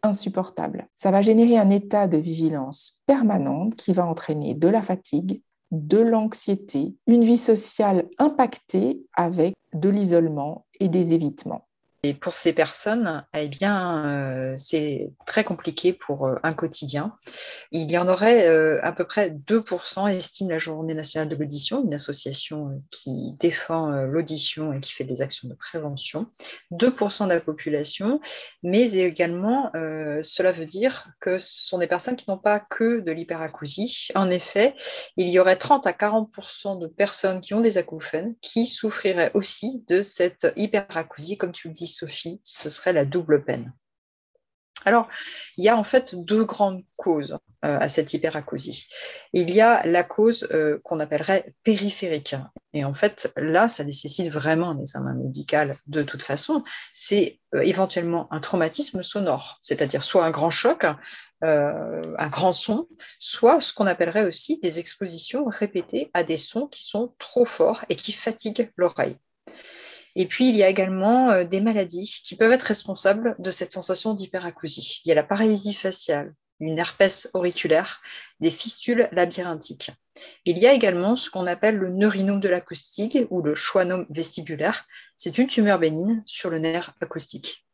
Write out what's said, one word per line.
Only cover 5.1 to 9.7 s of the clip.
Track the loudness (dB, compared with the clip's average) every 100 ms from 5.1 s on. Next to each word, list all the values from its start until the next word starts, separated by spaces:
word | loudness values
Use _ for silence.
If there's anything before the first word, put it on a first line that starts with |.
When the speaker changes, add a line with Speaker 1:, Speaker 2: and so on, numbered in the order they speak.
| -2 -2 -6 _ _ _
Speaker 1:
de | -6 2 4
l'anxiété, | 6 4 0 -4 -4 -4 -2 -4 -4 -4 4
une | 6
vie | 8 6
sociale | 4 2 2 0 2 2 0 2
impactée | 2 4 0 0 _ 0 0 -2 -6
avec | -2 0 2 2 0 _